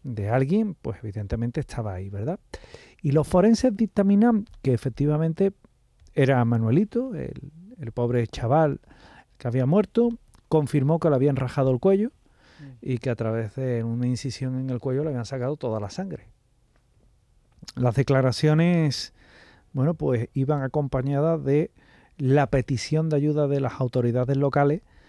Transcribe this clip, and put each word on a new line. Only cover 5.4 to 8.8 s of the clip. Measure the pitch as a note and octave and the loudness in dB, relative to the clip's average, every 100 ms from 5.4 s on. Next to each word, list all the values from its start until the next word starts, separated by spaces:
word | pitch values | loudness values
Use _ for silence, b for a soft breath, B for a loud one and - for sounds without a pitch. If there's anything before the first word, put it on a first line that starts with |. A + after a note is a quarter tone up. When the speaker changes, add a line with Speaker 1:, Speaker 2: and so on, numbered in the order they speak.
| G3 - _ _ _ _ - | 0 -2 _ _ _ _ -8
Speaker 1:
era | - C3+ C3 | 0 4 4
Manuelito, | A#2 A#2 A2+ C#3+ G#3+ A#3+ C4 | 2 2 2 2 2 -2 -4
el, | E3 - - - D#3+ F#3 A#3+ | -8 -8 -10 -16 -20 -20 -14
el | A#2+ | -10
pobre | B2 A#2+ B2 A2+ | -4 0 0 -2
chaval | - A#2 D3 D#3 - | -4 0 2 2 0